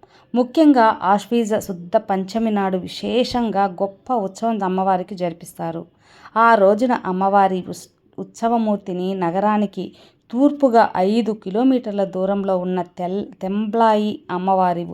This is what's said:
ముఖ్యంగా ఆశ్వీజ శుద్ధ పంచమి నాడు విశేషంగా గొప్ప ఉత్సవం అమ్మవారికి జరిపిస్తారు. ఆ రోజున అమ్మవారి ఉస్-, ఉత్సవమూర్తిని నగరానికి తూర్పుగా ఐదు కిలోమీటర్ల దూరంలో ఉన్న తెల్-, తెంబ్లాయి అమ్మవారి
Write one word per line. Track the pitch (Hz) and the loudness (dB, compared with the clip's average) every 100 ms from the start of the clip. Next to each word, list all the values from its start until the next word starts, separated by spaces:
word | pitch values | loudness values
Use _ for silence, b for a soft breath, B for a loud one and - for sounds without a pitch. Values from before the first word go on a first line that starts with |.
| b b b | b b b
ముఖ్యంగా | 233 254 330 302 254 220 - | -2 0 4 6 6 4 2
ఆశ్వీజ | 180 202 - 240 214 | 0 0 0 -2 0
శుద్ధ | 220 - 180 175 220 | -2 -4 -12 -2 -2
పంచమి | - 190 190 226 226 | 0 -4 -4 -4 -2
నాడు | 208 190 185 | -2 -2 -4
విశేషంగా | 175 - 208 220 247 247 226 190 | -6 -10 -4 -2 -2 -2 -2 0
గొప్ప | 196 175 196 196 - | -2 -2 -6 -6 -6
ఉత్సవం | 247 190 190 226 220 | -4 -4 -4 -4 -2
అమ్మవారికి | 190 185 190 185 180 | -2 -2 0 -2 -4
జరిపిస్తారు. | 190 180 170 - - 165 165 170 b b b b 220 | -6 -6 -6 -18 -10 -8 -8 -12 b b b b 2
ఆ | 233 | 4
రోజున | 226 190 208 254 | 6 6 4 0
అమ్మవారి | 240 - 185 196 202 196 185 175 | -2 -2 -2 2 4 2 0 -8
ఉస్-, | 175 - _ _ - | -14 -16 _ _ -16
ఉత్సవమూర్తిని | 190 - 226 233 220 202 202 180 185 | -14 -4 -2 0 0 -4 -4 -6 -4
నగరానికి | 190 170 180 208 214 202 190 175 b b b _ | -4 -2 0 0 0 -2 -4 -12 b b b _
తూర్పుగా | 233 285 294 277 233 208 - | 0 0 2 4 4 4 2
ఐదు | 185 220 220 220 | 2 2 0 -4
కిలోమీటర్ల | 190 196 262 254 240 202 | -4 0 2 2 -2 -4
దూరంలో | 196 190 190 202 196 190 | -4 -2 -2 -2 -2 -2
ఉన్న | 180 185 | -2 -4
తెల్-, | 175 - 175 190 - - | -6 -8 -6 -6 -8 -10
తెంబ్లాయి | 190 202 220 226 226 214 214 - - | -6 -4 -2 2 2 2 0 -6 -8
అమ్మవారి | 180 185 190 185 175 170 | -4 0 2 2 0 -6